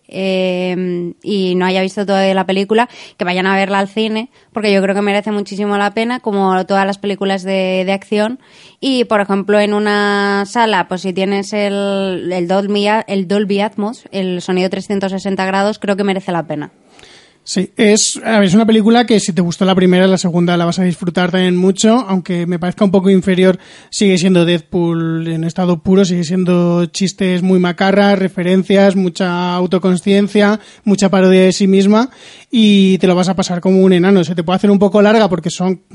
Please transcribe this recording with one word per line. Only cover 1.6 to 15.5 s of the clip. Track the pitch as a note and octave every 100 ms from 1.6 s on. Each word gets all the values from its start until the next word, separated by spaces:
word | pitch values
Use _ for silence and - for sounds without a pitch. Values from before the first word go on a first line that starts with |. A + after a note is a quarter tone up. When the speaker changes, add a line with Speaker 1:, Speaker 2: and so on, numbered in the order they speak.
| F#3
Speaker 1:
haya | F#3+
visto | F#3+ G#3 G3
todavía | G3 F#3+
la | F#3+ F#3
película, | F#3+ G3 A3 B3 - - -
que |
vayan | F3+ F3+ F#3+
a | G3
verla | G3 G3+
al | G3
cine, | A3 A3 A3 A#3+ _ _
porque | A#3 G#3
yo | G3
creo | F#3+
que | G3
merece | G#3 G3+ G#3
muchísimo | G#3 G3+ G3 G#3 G3+
la | G3+
pena, | G3+ A3+ B3
como | A3+ G3+ F#3+ F#3 F#3
todas | G3 G3
las | G3
películas | G3+ F#3+ G3 F#3+
de, | F#3 F#3+ F#3 F#3 F#3
de |
acción. | G3 - G#3 G#3+ B3+ _ - - -
Y, | C4+ B3+
por | A#3 G#3+
ejemplo, | G3 G3 G3 G#3
en | G#3
una | G#3 G#3 G#3 G3+ G3+ G3+ G3+ G3+
sala, | A#3+ A3+ G3 -
pues | F#3
si | F#3+
tienes | F3+ F#3+ G3 G3
el, | G#3+ G3+ G3+ G3+ G3 G3 F3 E3+
el | F3+ F3
Dolby | F#3+ G3+ G#3 G3+
A-, | G#3+ -
el | G3+ F3
Dolby | G3+ G3+ G3
Atmos, | G#3 G#3 G#3 B3+ -
el | G3 F#3 F3+
sonido | - F#3 F#3
trescientos | F#3+ - G3+ F#3+
sesenta | F#3+ G3 G3
grados, | F#3+